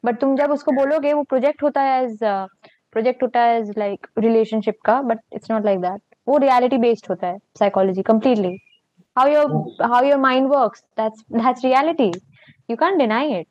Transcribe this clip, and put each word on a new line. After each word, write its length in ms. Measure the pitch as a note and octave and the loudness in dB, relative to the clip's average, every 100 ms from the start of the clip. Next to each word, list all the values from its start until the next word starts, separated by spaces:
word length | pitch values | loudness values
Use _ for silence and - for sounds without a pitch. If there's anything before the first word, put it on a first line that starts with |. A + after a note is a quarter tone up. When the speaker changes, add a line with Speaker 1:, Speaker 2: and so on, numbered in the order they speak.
| - | -2
Speaker 1:
But 140 | A#3 | -2
तुम 160 | C4+ C4+ | 0 0
जब 140 | C#4+ | 0
उसको 220 | D4 D#4 | -2 -2
बोलोगे, 400 | C4+ C#4 D#4 C#4+ | 0 0 0 0
वो 100 | D4 | -2
प्रोजेक्ट 400 | C#4+ C4 C4 D4+ | 0 0 0 0
होता 200 | D4 C#4 | -2 0
है 240 | C4+ C4 B3+ | 0 0 -2
as, 180 | G#3+ | -4
अ, 220 | A3 G3 F#3+ _ - _ _ | -4 -4 -8 _ -20 _ _
प्रोजेक्ट 300 | A3 A3+ B3 | -2 -2 -2
होता 180 | B3 A#3+ | -2 2
है 220 | A#3 A#3 | 2 2
as 60 | G#3+ | -2
like 380 | G#3 G#3 G3+ - - | -6 -6 -6 -8 -2
रिलेशनशिप 600 | A3+ A3+ A3 A3 G#3 G#3+ | 2 2 0 -2 -4 -4
का, 160 | - A#3+ | 0 0
but 160 | C4+ A3+ _ A3+ | 0 -6 _ -16
it's 140 | - | -6
not 100 | A3+ | -4
like 180 | G#3 G3 | -2 -2
that। 200 | F3+ G3 _ _ - | -4 -8 _ _ -2
वो 100 | C#4+ | 2
रियलिटी 400 | C4+ B3+ B3 B3+ | 4 2 2 2
बेस्ड 280 | A#3+ A3 - | 0 0 -4
होता 160 | F3 F#3 | -6 -6
है 120 | F#3+ | -8
साइकोलॉजी 640 | _ - G3+ G3 F#3+ F#3 | _ -2 -2 2 0 0
completely। 540 | F#3+ A3 B3+ A3+ F#3 F#3 _ _ _ _ _ - | 2 2 4 2 -2 -6 _ _ _ _ _ 0
How 100 | C4+ | 2
your, 180 | D4+ D4 | 2 2
Speaker 2:
Hmm। 460 | - - - A#3 | -2 -6 -4 0
Speaker 1:
how 120 | B3 | 2
your 140 | C4+ C#4 | 2 2
mind 280 | C4+ B3+ C4+ | 2 2 2
works, 380 | C#4+ A3+ - _ - | 2 0 -4 _ -6
that's, 420 | A3 A3 _ A3+ | -6 -6 _ -2
that's 240 | A#3+ B3 | -2 0
reality। 560 | B3+ B3+ D4+ E4 A3 F3 _ _ _ _ _ | 0 2 0 0 0 0 _ _ _ _ _
You 60 | A#3 | -2
can't 180 | E4 G4 | 0 2
deny 260 | A#3+ A3 | 0 0
it। 200 | D4+ G3+ D#3 | -2 -4 -8